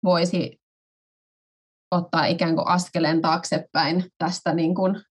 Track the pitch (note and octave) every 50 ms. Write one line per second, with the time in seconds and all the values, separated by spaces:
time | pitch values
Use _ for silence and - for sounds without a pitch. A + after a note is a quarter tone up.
0 | - F3+ F3+ E3+ E3+ F3+ - F3+ D#3 - - _ _ _ _ _ _ _ _ _
1 | _ _ _ _ _ _ _ _ _ _ _ _ _ _ _ _ _ _ - F3
2 | F3 - - E3 D3+ - F3 E3+ F#3 E3 E3 - - - F3+ F3+ F3+ - - F3
3 | E3 D3+ D#3+ E3 D#3+ E3 D#3+ F3 - - D3+ D3+ D#3 _ - D#3 D3+ D3 E3 F3+
4 | F3+ - _ _ E3 E3+ F3+ - _ F3+ D#3 E3+ E3 D#3+ F3+ F#3 F#3+ F#3 G3 G3
5 | - _